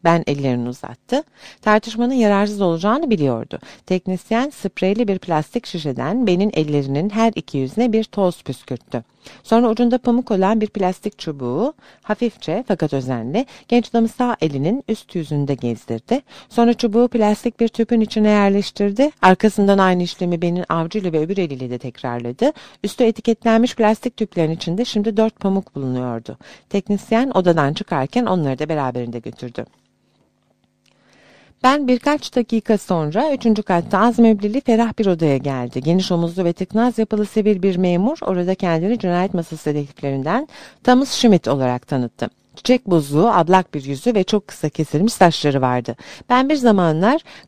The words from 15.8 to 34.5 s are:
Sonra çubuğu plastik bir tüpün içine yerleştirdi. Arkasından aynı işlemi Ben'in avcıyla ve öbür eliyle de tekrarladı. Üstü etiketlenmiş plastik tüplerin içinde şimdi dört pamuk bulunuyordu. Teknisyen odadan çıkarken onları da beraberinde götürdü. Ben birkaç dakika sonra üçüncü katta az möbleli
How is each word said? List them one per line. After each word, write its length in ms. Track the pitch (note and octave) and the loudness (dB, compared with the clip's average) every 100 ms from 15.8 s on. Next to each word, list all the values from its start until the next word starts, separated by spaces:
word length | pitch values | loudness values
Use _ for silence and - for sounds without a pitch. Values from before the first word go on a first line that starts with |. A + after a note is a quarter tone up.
| - A#2 - C4 - - - | -6 -10 -2 -4 -4 -18 -8
Sonra 260 | - A#3 | 0 2
çubuğu 340 | A#3 A#3 G#3+ A#3+ | 2 0 2 2
plastik 520 | A#3 G#3 G#3 A#3+ - | 2 2 2 -4 -2
bir 80 | A3+ | -2
tüpün 320 | - A3+ A#3 | 0 0 2
içine 280 | G#3+ A3 G#3+ | 0 2 2
yerleştirdi. 840 | G#3 G3+ G3 G3+ - G3+ G3+ D4 - | 4 4 2 -4 -4 -2 2 0 4
Arkasından 560 | F#3 F#3 A3 - G3 G3 | 4 6 4 2 2 4
aynı 240 | F#3 F3+ | 4 2
işlemi 400 | F3 - F3 E3+ | -2 -4 -4 -2
Ben'in 220 | E3+ F3 F3+ | -2 -2 -4
avcıyla 440 | E3 E3 G#3+ F#3 | -6 -4 -4 -2
ve 80 | D#3+ | -2
öbür 180 | D#3+ G3 | -2 -2
eliyle 320 | E3+ C3 B2+ | -4 -6 -8
de 80 | B2 | -8
tekrarladı. 720 | C3 - C3 A#2+ A#2+ B2+ C4+ - - - | -10 -10 -8 -6 -8 -2 -2 -2 -12 -10
Üstü 220 | G#3 - | -10 0
etiketlenmiş 680 | A#3 A3 - A3+ A3+ A3+ A#3+ | 0 0 -2 -2 2 2 2
plastik 420 | - G#3+ A3 B3 - | 2 0 2 -4 -6
tüplerin 340 | G#3+ - D#3 | -6 -2 -2
içinde 340 | E3 - F3+ | -2 -4 -4
şimdi 320 | B3 G#3+ G#3 G#3 | -2 -2 -2 0
dört 240 | A3 - | 0 0
pamuk 340 | G3 G3 - | -2 -2 -4
bulunuyordu. 640 | D3 C3+ B2+ B2+ A#2 - - - - _ | -8 -4 -4 -4 -8 -10 -16 -20 -20 _
Teknisyen 600 | G3+ - G3+ - A3 C4+ | -6 -2 -4 0 0 2
odadan 440 | F#3+ F3+ E3 C#3+ | 2 4 4 2
çıkarken 520 | D#3 - D#3 C3+ A#3+ A3+ | -2 -4 -4 -2 -2 0
onları 320 | F#3 C#3+ C3 | 0 0 -2
da 100 | D3+ | -2
beraberinde 500 | D#3 C3 B2 A#2+ A#2 | -2 -2 -4 -6 -8
götürdü. 460 | A2+ - B2 A#2 A#2+ _ _ _ _ _ _ _ _ _ _ _ _ _ _ _ _ _ _ _ | -12 -12 -12 -10 -12 _ _ _ _ _ _ _ _ _ _ _ _ _ _ _ _ _ _ _
Ben 260 | B3+ D4 C4 | 2 2 2
birkaç 480 | B3 C#4+ D4+ - B3+ | 0 2 -2 -2 -4
dakika 420 | A3+ A3+ - G#3+ | -2 -2 0 -2
sonra 540 | - F3 D3+ F3 D4+ | 0 -2 0 -2 -2
üçüncü 300 | C4+ A#3 G#3+ | 0 0 0
katta 360 | - F3 E3+ F#3+ | 0 -2 0 2
az 200 | A#3 A#3 | 2 4
möbleli 420 | A#3 G#3 G#3 | 4 4 0